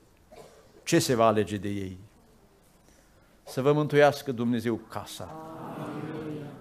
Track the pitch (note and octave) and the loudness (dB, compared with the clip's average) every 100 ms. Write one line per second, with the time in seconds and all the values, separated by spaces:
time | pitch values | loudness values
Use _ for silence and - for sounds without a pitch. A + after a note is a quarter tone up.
0 | _ _ _ - - - _ - - E3 | _ _ _ -20 -20 -20 _ -14 2 2
1 | - A#2 A2+ G#2+ G2 G#2 G2+ G2+ F#2+ F#2 | 4 6 6 6 0 -4 -6 -6 -8 -12
2 | G#2+ _ _ _ _ _ _ _ _ _ | -18 _ _ _ _ _ _ _ _ _
3 | _ _ _ _ - - C3 D3 D3+ C#3+ | _ _ _ _ -10 0 2 2 4 6
4 | C#3+ C#3 - A#2 A#2+ A#2+ A2+ A2 - G#2 | 6 4 -4 -2 0 0 0 -4 -6 -12
5 | F#2 - F#2 D#3+ D#3+ D#3+ D#3 D3+ D3+ D3 | -12 -14 -14 -14 -14 -14 -12 -10 -10 -10
6 | D3+ D3+ D#3 D3 C#3+ - | -10 -10 -10 -10 -12 -16